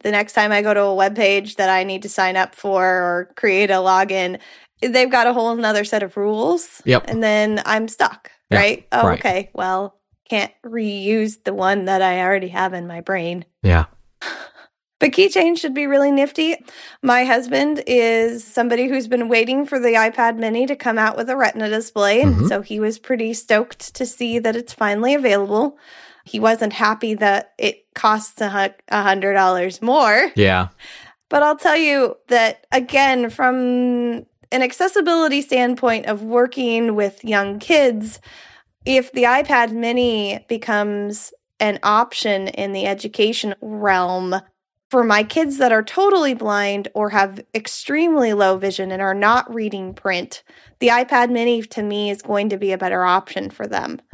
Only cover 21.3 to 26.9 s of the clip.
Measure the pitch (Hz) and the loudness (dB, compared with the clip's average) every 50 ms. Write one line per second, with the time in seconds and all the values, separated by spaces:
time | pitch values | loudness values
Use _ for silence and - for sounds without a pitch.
21.3 | 254 269 240 208 - 220 220 208 214 220 220 - - 214 202 202 208 240 269 196 | -2 0 0 0 0 -2 -4 -4 -4 -4 -6 -6 -2 0 2 2 4 4 4 4
22.3 | - - 214 196 208 202 202 - 214 214 214 214 214 - - - 262 226 226 220 | 2 2 0 0 -2 -4 -6 -6 -6 -4 -4 -4 -4 -6 -6 -4 -4 -4 -4 -6
23.3 | 226 - - - 220 214 240 - - - - - - - 262 240 - - 247 233 | -6 -6 -2 0 2 2 0 -2 -8 -18 -18 -14 -10 -8 -8 -8 -6 -6 -6 -4
24.3 | 226 240 226 226 220 233 240 - - - 220 202 202 208 233 254 285 294 262 233 | -2 -2 -2 -2 -4 -4 -6 -10 -6 -4 -2 -2 0 0 0 0 0 2 2 2
25.3 | 196 202 196 196 208 214 262 285 285 _ _ - - - - - - _ _ - | 2 0 0 0 0 0 0 -2 -4 _ _ -20 -20 -20 -20 -20 -20 _ _ -10
26.3 | - 214 220 220 226 226 233 208 - - 226 208 | -6 0 2 2 2 2 -2 -4 -2 0 0 0